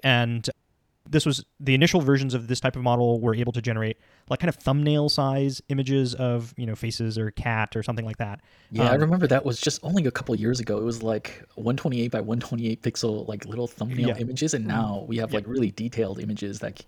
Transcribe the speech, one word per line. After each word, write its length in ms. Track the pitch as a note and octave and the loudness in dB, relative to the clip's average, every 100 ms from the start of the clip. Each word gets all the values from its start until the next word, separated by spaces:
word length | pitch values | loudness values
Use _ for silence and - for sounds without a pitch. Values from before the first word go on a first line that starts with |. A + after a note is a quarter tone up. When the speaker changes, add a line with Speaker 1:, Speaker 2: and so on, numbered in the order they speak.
Speaker 1:
And 440 | C3+ A#2+ A#2 A#2 A2 - _ _ _ _ - | 2 4 4 0 -4 -8 _ _ _ _ 0
this 160 | D3+ D3+ | 2 4
was, 180 | C3+ - - | 0 -4 -6
the 140 | C3+ | 2
initial 260 | C3 E3 F#3 | 6 6 6
versions 360 | C3+ C#3 C3+ B2 | 4 4 4 -2
of 120 | A2+ | -2
this 120 | B2 | -2
type 160 | C3 B2+ | -2 0
of 80 | |
model 360 | B2 B2 A#2+ A#2+ | 2 2 4 2
were 140 | A#2 | 2
able 180 | A2 A#2+ | 0 0
to 100 | A#2+ | -2
generate, 360 | A#2 A2 A2 A2+ _ _ - | -2 -2 -2 -6 _ _ -6
like, 100 | C3+ | -2
kind 100 | E3+ | 0
of 60 | - | 0
thumbnail 540 | - C#3+ D3 D3 D3 | 0 2 4 2 2
size 500 | - C3+ C3+ C#3 B2+ - | 2 0 2 0 -2 -4
images 440 | C3+ C3 C#3 B2+ | -4 0 2 2
of, 400 | A#2+ B2 A#2+ A#2 - | 0 -2 -2 -4 -8
you 100 | A#2 | -8
know, 80 | A2 | -6
faces 420 | A#2 - A2+ A2 | -6 -4 -4 -2
or 140 | A2 | -4
cat 440 | - A#2+ A2+ G#2+ A2+ | -4 -2 -2 -2 -2
or 60 | |
something 240 | G#2+ A#2 A2+ | -4 -4 -6
like 120 | G#2 | -6
that. 220 | G#2 G2+ _ _ _ | -8 -8 _ _ _
Speaker 2:
Yeah, 120 | A2 | 2
I 100 | A#2+ | 4
Speaker 1:
Um, 80 | C3 | 6
Speaker 2:
remember 240 | D#3 F3+ D3+ | 4 4 4
that 180 | C3 | 4
was 160 | C#3 A#2 | 2 -2
just 240 | - - | -2 -2
only 220 | D3+ F#3+ C#3 | 0 0 2
a 60 | |
couple 240 | - - A2 | 0 -2 0
of 40 | |
years 200 | A2 B2 | 2 0
ago. 180 | A2+ G#2 | 0 -2
It 60 | |
was, 180 | A2+ A#2 | -2 -2
like, 420 | A2 A2 - - - - | -2 -2 -4 -14 -16 -6
one 200 | A2 C3+ | -2 0
twenty-eight 360 | D#3+ B2 A#2+ | 0 -2 -2
by 100 | A2 | -2
one 180 | G#2+ A#2 | -2 -4
twenty-eight 440 | - A#2+ A2+ A2+ | -2 -4 -2 -2
pixel, 440 | A#2+ - A#2 G#2+ - | -2 -2 -2 -2 -4
like, 180 | G#2+ - | -8 -8
little 220 | A2 A#2+ | -6 -6
thumbnail 420 | - A2 B2+ B2 | -4 -4 0 0
Speaker 1:
Yeah. 80 | A#2 | 0
Speaker 2:
images. 360 | A#2+ B2+ D#3 | -4 -2 -2
And 120 | C#3 A2 | -2 -2
now 400 | A2 A2 G2 G2 | -2 -2 -4 -4
we 100 | A2+ | -4
have, 140 | A2 | -2
Speaker 1:
Yeah. 60 | G#2+ | -4
Speaker 2:
like, 100 | G#2 | -4
really 240 | C3 A2+ | -2 -2
detailed 480 | G2 A#2 A#2 G#2+ G2+ | -2 -6 -2 -4 -4
images 400 | G#2+ G#2 G2+ G2 | -6 -6 -6 -6
that 180 | G#2 | -8
c-, 80 | - | -10